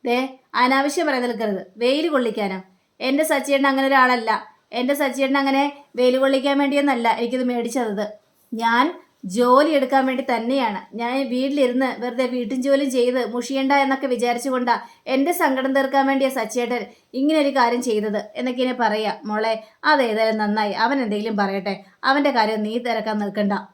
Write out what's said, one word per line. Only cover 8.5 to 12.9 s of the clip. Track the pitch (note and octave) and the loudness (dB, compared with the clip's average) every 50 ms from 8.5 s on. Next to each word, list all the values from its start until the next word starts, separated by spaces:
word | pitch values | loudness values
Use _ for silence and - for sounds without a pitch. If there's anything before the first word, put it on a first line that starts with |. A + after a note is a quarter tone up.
| - | -8
ഞാൻ | A3 A3+ A#3 A#3 A#3+ C4+ E4+ F4 - - _ _ _ - | -2 0 0 2 2 2 0 -2 -8 -20 _ _ _ -12
ജോലി | F#3 F3+ A#3 A#3+ B3 B3+ C4+ D4+ E4 | -6 0 2 4 6 6 6 6 4
എടുക്കാൻ | D#4 C#4 B3+ B3+ C4+ C4+ C4 | 4 2 2 4 2 2 2
വേണ്ടി | C4 C4 B3 C4 C#4 B3 | 2 -2 -2 -2 -2 -2
തന്നെയാണ്. | A3+ A3+ A#3 C4+ C#4 B3 A3 G3+ F#3 - - - | -2 0 0 0 0 0 0 -2 -4 -10 -10 -10
ഞാൻ | A3 A#3 A#3+ B3+ C4+ C#4 A#3 | -8 -6 -4 -2 -4 -2 -2
വീട്ടിലിരുന്ന് | A#3+ B3+ C4 C#4 C#4+ D4 C4+ B3 A#3+ B3+ C4+ B3+ A3 G3+ | -2 -2 0 0 2 2 2 2 2 0 0 0 -2 -4
വെറുതെ | A#3 B3 A#3 A#3+ C4 | -6 -6 -2 -2 -2
വീട്ടിൻ | A#3+ B3+ B3 A#3+ G#3 C4 B3+ | -2 -2 -4 -4 -2 -2 -2
ജോലി | B3 C#4 C#4 C#4 C#4+ | 2 2 2 2 2
ചെയ്ത് | C4+ | 0